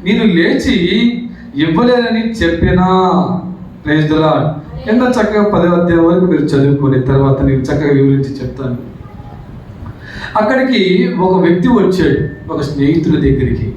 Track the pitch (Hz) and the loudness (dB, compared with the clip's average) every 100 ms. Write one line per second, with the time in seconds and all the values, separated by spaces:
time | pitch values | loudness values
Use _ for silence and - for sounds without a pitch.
0 | 170 233 220 170 170 277 262 185 180 214 | 0 2 2 2 2 0 0 0 2 2
1 | 240 - - - - 139 165 165 247 247 | 0 -2 -10 -12 -10 -4 0 2 2 2
2 | 233 220 226 - 170 - 185 180 185 185 | 0 -2 -2 -2 -2 0 2 2 2 2
3 | 180 180 - - - - - - 151 151 | 2 0 0 -4 -6 -12 -16 -12 -2 0
4 | 151 156 156 151 - - - - - 240 | 2 2 2 0 -2 -6 -12 -12 -2 0
5 | 247 240 208 208 202 180 175 175 175 170 | 2 0 0 0 2 2 2 2 2 2
6 | 170 180 180 151 143 139 139 139 135 127 | 4 2 2 0 0 2 2 2 0 0
7 | 127 135 139 135 139 131 127 143 147 139 | 2 2 2 2 0 0 -2 -2 0 2
8 | 139 135 135 - 123 131 131 120 117 - | 4 2 -2 -6 -10 -8 -8 -8 -10 -18
9 | - - - - - - - - - - | -18 -18 -18 -18 -18 -18 -18 -16 -16 -16
10 | - - - 214 214 262 262 226 180 180 | -18 -14 -4 0 2 2 2 2 2 2
11 | - 170 175 - 170 180 247 220 180 180 | 2 0 2 4 4 4 4 4 2 2
12 | 143 - - - - 151 139 143 143 165 | 0 0 -2 -8 -8 -6 -6 0 2 2
13 | 156 156 139 - 123 117 - | 2 2 2 2 0 -2 -4